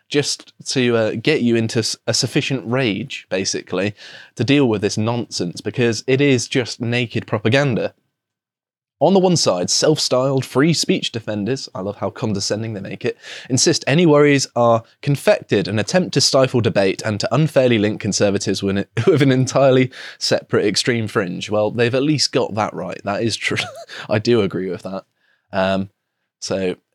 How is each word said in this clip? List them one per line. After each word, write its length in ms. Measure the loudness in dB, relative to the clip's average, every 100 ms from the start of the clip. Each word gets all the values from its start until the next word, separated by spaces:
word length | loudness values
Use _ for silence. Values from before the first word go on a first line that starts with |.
| -4
just 460 | -2 -2 -4 -10 -18 -6
to, 260 | 0 2 2
uh, 160 | 0
get 300 | -2 0 0
you 160 | 2 2
into 220 | 0 -2
s-, 180 | -4 -6 -4
a 60 |
sufficient 520 | -2 0 -2 -2 -4 -2
rage, 640 | -2 0 -2 -6 -12 -6
basically, 640 | -4 -4 -6 -4 -4 -4 -6 -16 -20 -14 -4
to 100 | 2
deal 220 | 4 4
with 120 | 2
this 160 | -2 -2
nonsense, 640 | -2 -2 -6 -6 -6 -6
because 460 | -8 -2 0 0 0
it 140 | 2
is 260 | 4 2 0
just 320 | -4 -4 -6
naked 480 | -4 -2 -2 -6 -4
propaganda. 680 | -2 0 2 2 0 -4 _ _ _ _ _ _ _ _ _ _ 0
On 140 | 2 4
the 40 |
one 160 | 4 2
side, 360 | 2 0 0
self-styled 720 | 0 2 2 2 0 0 0 -2
free 280 | 2 2
speech 380 | 2 0 -2 -2
defenders, 560 | -8 -6 -4 -4 -4 -8
I 80 | -10
love 160 | -8 -6
how 140 | -6
condescending 640 | -4 -4 -4 -4 -4 -6
they 80 | -8
make 220 | -10 -8
it, 140 | -6 -6 -12 -16 -4
insist 340 | 0 2 2 2
any 180 | 4 6
worries 420 | 6 6 4 0 2
are 280 | 4 2 0 _
confected, 680 | -2 0 2 0 2 0 0
an 120 | -2
attempt 340 | 0 0 0
to 80 | 0
stifle 400 | 2 4 2 2
debate 400 | 0 2 0 0
and 160 | -4 -4
to 140 | -2
unfairly 460 | 0 2 4 4 4
link 200 | 2 0
conservatives 600 | -4 0 0 0 -2 -2
with 160 | 0 -2
an, 80 | -4 -2
<laughs> 120 | 2
with 160 | 4
an 80 | 4
entirely 600 | 2 2 4 6 6 2 -2 -18 -8
separate 460 | -2 -2 0 0 0
extreme 420 | 0 0 -2 -2
fringe. 420 | -2 -2 -4 -4
Well, 220 | -2 0
they've 240 | 0 0 2
at 80 |
least 280 | 0 0 0
got 220 | -2 -2
that 220 | -2 -4 -4
right. 260 | -10 -8
That 200 | -6 -2
is 120 | -2 -2
true. 220 | -4 -4 -6 -12 -18
<laughs> 240 | -12 -2
I 100 | 0
do 220 | 2 2
agree 260 | 2 -2 -6
with 140 | -8
that. 200 | -10 -12 -14 _ _ _ _
Um, 380 | -2 0 0 -4 _ _ _ _ _
so, 360 | -6 -4 -4 -6 _